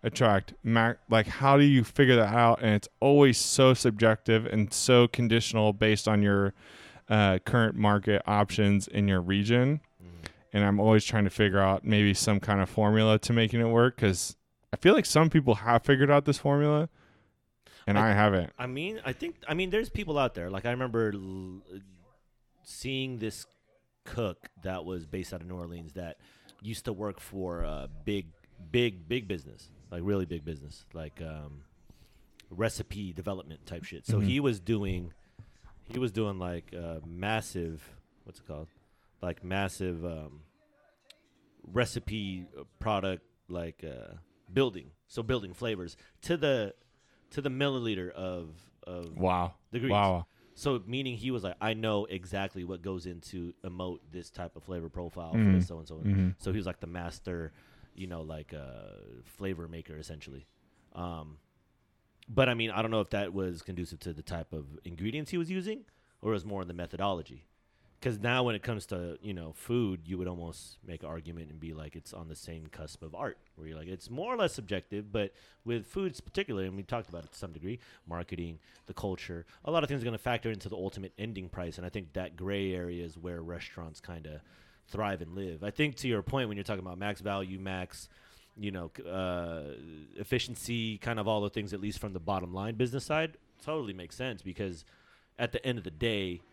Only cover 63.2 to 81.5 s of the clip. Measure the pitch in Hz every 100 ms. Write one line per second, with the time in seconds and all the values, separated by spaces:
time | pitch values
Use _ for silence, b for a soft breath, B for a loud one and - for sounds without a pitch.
63.2 | 101 95 92 85 - 90 87 80 - 78
64.2 | - 87 80 80 69 76 - 85 98 131
65.2 | 151 180 165 185 185 220 226 _ _ _
66.2 | 107 107 87 101 90 87 85 82 98 92
67.2 | 80 62 _ _ _ _ _ _ 127 107
68.2 | 117 127 123 107 110 110 - 92 87 78
69.2 | 104 92 82 80 - 120 110 92 80 90
70.2 | 90 87 85 80 - - - 82 76 82
71.2 | 80 85 80 78 82 78 76 82 - 92
72.2 | 80 78 - 82 80 - 78 - 82 82
73.2 | 127 - _ _ 78 80 82 92 - 120
74.2 | 202 247 190 - 104 101 - 104 104 104
75.2 | 98 b b b 113 117 101 - 190 135
76.2 | - - 202 104 95 95 98 120 107 85
77.2 | 76 - 95 78 85 120 b b - 85
78.2 | 87 87 85 82 b b _ - 104 92
79.2 | - 85 82 b - 165 151 139 117 113
80.2 | - 117 110 107 95 98 95 - 95 -
81.2 | 110 101 92